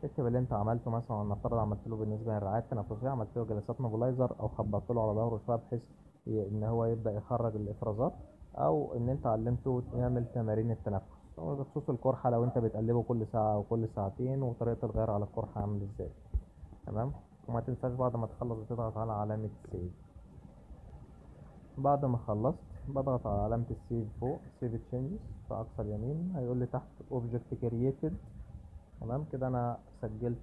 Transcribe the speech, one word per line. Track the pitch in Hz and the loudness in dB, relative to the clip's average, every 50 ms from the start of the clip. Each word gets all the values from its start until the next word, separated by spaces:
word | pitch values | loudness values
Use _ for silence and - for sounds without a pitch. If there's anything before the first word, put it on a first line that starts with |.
| - | -6
اكتب | 147 - - 131 | -6 -2 0 0
اللي | 120 120 127 | 2 4 4
انت | 127 123 127 | 2 2 2
عملته، | 104 101 107 117 120 - 123 | 2 2 2 2 2 0 0
مثلًا | 113 113 117 - 117 104 104 | -2 -2 0 0 -2 -2 0
نفترض | 104 104 101 - 117 117 117 | 0 -2 -2 0 0 2 2
عملت | 110 104 107 104 - 113 | 2 2 0 -2 -4 -6
له | 113 | -2
بالنسبة | 110 110 107 107 107 113 113 110 | -2 0 0 -2 -2 0 0 0
للرعاية | 104 101 95 101 117 117 | 0 2 2 2 0 0
التنفسية، | - - 113 101 - 110 110 120 131 | 0 -2 -2 -2 -2 -4 -2 -2 -2
عملت | 139 123 110 101 - | 0 0 -2 -2 -2
له | 120 117 | -4 -2
جلسات | 104 110 104 98 - 117 - | 0 0 -2 -2 -2 -4 -2
نبولايزر | 131 117 107 110 120 127 127 127 127 120 - - | 0 0 2 2 2 2 4 4 2 2 2 0
او | 104 107 | -2 -2
خبطت | - - 107 104 104 101 - - | 0 0 0 2 2 0 2 2
له | 120 117 110 | 2 4 4
على | 110 104 | 4 4
ظهره | 107 113 117 117 107 - | 4 2 2 0 -2 0
شوية | - 123 | 0 0
بحيث | - - - - 117 - - - - - - - - _ | 0 0 -2 -4 -4 -4 -8 -20 -20 -20 -20 -20 -12 _
ي-، | - 110 110 104 98 | 0 0 2 2 2
ان | 104 107 107 | 0 0 2
هو | 110 117 117 117 | 2 2 4 4
يبدأ | 113 113 110 110 113 104 | 4 2 2 0 0 0
يخرج | 104 98 - 120 117 117 117 107 | -2 -2 0 0 2 2 2 0
الافرازات، | 107 104 101 104 - - 113 104 104 127 170 - - - - - - - - - | 0 -2 -2 -4 -2 -2 -2 0 2 2 0 0 -4 -14 -16 -16 -20 -20 -14 -4
او | - 139 151 160 151 143 - - | 2 4 4 4 4 2 0 0
ان | 123 117 123 | 0 2 2
انت | 135 143 - | 0 2 2
علمته | 123 113 110 110 127 123 123 - 135 127 123 123 - - | 2 2 4 4 2 0 2 2 2 2 2 0 -2 0
يعمل | 123 123 123 123 123 117 120 - | 2 2 4 4 2 2 0 0
تمارين | 123 113 110 107 110 110 117 | 0 2 2 2 2 4 2
التنفس. | 113 110 - 107 101 95 - - - - - - - - | 0 0 0 0 0 0 -2 -4 -18 -20 -20 -16 -12 -6
بخصوص | 165 160 147 139 139 - - 151 143 - | -4 -2 -2 -2 -4 -2 -4 -4 0 0
القرحة، | 131 123 - 131 127 127 - 127 | -2 2 4 2 2 4 4 4
لو | 120 117 120 | 4 6 4
انت | 123 - 123 | 4 4 4
بتقلبه | 113 110 - - 113 113 120 120 113 | 2 4 2 2 2 4 4 4 4
كل | - 123 117 110 | 4 2 2 2
ساعة | - - 117 107 110 107 | 2 2 4 4 6 4
او | 104 101 | 4 2
كل | - 117 117 113 110 - | 2 2 2 2 0 0
ساعتين، | - 101 98 - - 123 127 135 135 135 | 0 -2 -2 0 0 -2 0 2 2 0
وطريقة | 123 117 - 117 117 117 110 - | 0 0 0 0 0 2 2 0
الغير | 113 107 113 110 110 | 0 2 2 2 4
على | 107 101 104 | 4 2 0
القرحة | 101 - - 107 101 - 107 | 0 -2 -4 -4 -4 -2 -2
عامل | 101 104 107 101 101 | -2 0 0 -2 -2
ازاي، | 101 107 - 95 - - - - - - - - - - - - - - - - | -4 -4 -6 -6 -6 -8 -12 -16 -2 -2 -2 -2 -2 -16 -18 -16 -16 -16 -12 -8
تمام؟ | - 101 104 117 139 147 - - - - - - - | -4 0 0 0 0 -2 -4 -10 -18 -20 -16 -8 -2
وما | 120 117 | -2 0
تنساش | 113 - 127 117 - 127 123 | 0 0 -2 0 0 -2 0
بعد | 123 127 127 117 | 2 2 2 2
ما | 117 113 | 2 -2
تخلص | 107 - - 123 123 117 110 | -2 -2 -4 -4 -2 -2 -4
بتضغط | 110 110 120 117 117 113 104 110 | -4 -4 -2 -2 -2 -2 0 -2
على | 110 113 110 | -2 0 0
علامة | 104 104 104 107 110 110 104 - - - - 101 | 0 0 0 0 0 -2 -4 -6 -8 -12 -8 -6
سيف. | 92 87 90 - - - - - - - - - - - - - - - - - - - - - - - - - - - - - - - - - - - - - - | -4 -4 -6 -8 -10 -18 -20 -18 -18 -18 -16 -18 -18 -18 -18 -18 -20 -18 -18 -18 -16 -16 -16 -16 -16 -18 -18 -20 -20 -20 -20 -18 -18 -18 -18 -18 -20 -20 -14 -8 0
بعد | 135 135 143 139 143 | 4 4 4 4 4
ما | 135 120 120 | 2 2 2
خلصت | - - 107 107 110 131 170 - - - - - - 139 | 2 0 0 2 2 2 0 0 -8 -14 -14 -10 -8 -4
بضغط | 135 135 131 139 127 120 - | -2 0 2 2 0 0 2
على | 110 104 104 - | 0 2 2 2
علامة | 107 113 117 120 - | 2 2 0 0 -2
السيف | 117 - - - 117 117 110 104 - - | -4 -8 -6 -4 -2 -2 -2 -4 -4 -2
فوق، | 113 127 151 175 - - - - | -2 -2 -2 -2 -6 -14 -10 -4
سيف | - 123 113 113 113 | -4 -2 -2 -4 -6
تشينجز | - - 123 127 143 190 220 - - - - - - | -4 -4 -4 -2 -2 -4 -6 -8 -10 -12 -12 -8 -6
في | 110 | -6
أقصى | 107 113 - - - 113 | -6 -6 -6 -6 -4 -4
اليمين، | 104 107 107 110 123 147 160 175 185 185 | -2 -2 -2 -2 -2 -2 -2 -2 -2 -2
هيقول | 160 127 120 127 | -2 0 0 2
لي | 123 123 | 0 0
تحت | 123 - 127 - - - - - - 131 | 0 0 -4 -4 -4 -16 -18 -10 -4 -2
object | 127 117 120 113 120 117 - - | -2 -2 0 -2 -2 -2 -2 -4
created، | 110 - 117 117 117 120 135 135 - - 156 180 - - - - - - - - - - - - - - - - - | 0 0 0 2 4 4 4 2 2 0 -2 -2 -2 -8 -12 -12 -14 -14 -12 -12 -14 -14 -12 -16 -16 -16 -16 -12 -8
تمام؟ | - 113 120 139 156 156 - | -4 -2 -2 -2 -2 -2 -2
كده | 131 131 | -2 0
أنا | 127 127 123 120 120 117 - - - - - - | 2 2 2 2 0 0 -4 -8 -16 -12 -6 -6
سجلت | 110 107 107 120 120 120 123 | -6 -4 -2 0 0 -2 -2